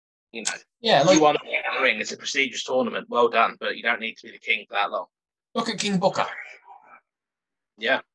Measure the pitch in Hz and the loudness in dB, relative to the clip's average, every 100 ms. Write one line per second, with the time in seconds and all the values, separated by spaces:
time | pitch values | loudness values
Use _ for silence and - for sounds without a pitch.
0 | _ _ _ 113 101 - _ _ 226 156 | _ _ _ -8 -8 -8 _ _ 2 4
1 | 143 156 151 147 - - - 127 127 107 | 6 6 6 4 -4 -6 -4 0 0 0
2 | 104 - - - 127 - - 127 113 104 | -6 -8 -6 -2 -2 -4 -2 0 0 -4
3 | 101 120 117 117 110 - 107 95 117 107 | -4 2 2 4 2 0 -6 -4 -2 -2
4 | 113 - 113 101 127 107 101 107 101 101 | -6 -10 -20 -14 -4 -4 -2 -4 -2 -4
5 | - _ _ _ _ 226 233 196 208 190 | -8 _ _ _ _ -4 -4 -4 -2 2
6 | 185 120 - - - - - - - - | 2 0 -4 -6 -16 -20 -20 -20 -20 -20
7 | _ _ _ _ _ _ _ - 113 131 | _ _ _ _ _ _ _ -6 0 0
8 | - | -2